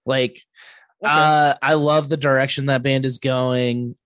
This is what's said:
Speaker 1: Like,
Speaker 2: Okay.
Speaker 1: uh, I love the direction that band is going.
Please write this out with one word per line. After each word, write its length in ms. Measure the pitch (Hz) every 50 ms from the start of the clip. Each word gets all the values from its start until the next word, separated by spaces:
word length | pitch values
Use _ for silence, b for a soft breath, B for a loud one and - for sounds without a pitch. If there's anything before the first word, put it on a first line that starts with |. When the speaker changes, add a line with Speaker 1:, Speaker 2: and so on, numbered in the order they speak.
| -
Speaker 1:
Like, 340 | 120 131 131 127 120 - - - _ B B B B B B B B B _
Speaker 2:
Okay. 100 | - 143
Speaker 1:
uh, 420 | 147 156 156 156 151 151 147 143 - -
I 140 | 131 139 156
love 340 | 151 147 147 151 156 147 139
the 80 | 160
direction 500 | 143 139 139 135 131 135 135 - 143 135
that 160 | 139 135 127
band 220 | 120 139 135 131 131
is 140 | 131 120 -
going. 760 | - 131 127 127 127 127 127 127 123 123 120 123 123 120 - - _